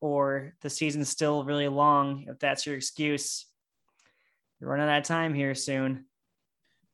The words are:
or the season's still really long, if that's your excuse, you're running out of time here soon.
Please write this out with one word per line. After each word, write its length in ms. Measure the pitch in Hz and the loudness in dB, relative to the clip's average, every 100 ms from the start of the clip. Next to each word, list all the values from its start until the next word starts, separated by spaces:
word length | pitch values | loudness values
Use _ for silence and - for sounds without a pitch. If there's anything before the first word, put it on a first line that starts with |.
or 520 | 151 143 139 135 139 - | -2 2 2 0 -4 -10
the 80 | 147 | -10
season's 400 | - 156 147 139 | -2 -2 -2 -4
still 340 | - 151 147 | 0 2 2
really 260 | 135 147 143 | 0 0 0
long, 560 | 139 147 143 139 139 - | 4 6 6 2 -2 -8
if 100 | 127 | -4
that's 300 | 143 135 151 | -2 -2 -4
your 80 | 139 | -4
excuse, 720 | 131 - 151 143 - - - _ _ _ _ _ _ _ _ _ _ _ | -6 -2 0 0 -2 -8 -12 _ _ _ _ _ _ _ _ _ _ _
you're 100 | 131 | -4
running 180 | 139 151 | 0 2
out 120 | 147 | 2
of 60 | 147 | 2
time 280 | 165 160 | -2 0
here 220 | 143 139 135 | 0 0 -2
soon. 500 | - 135 135 131 - _ _ _ _ _ _ _ _ | -2 -2 0 -4 -8 _ _ _ _ _ _ _ _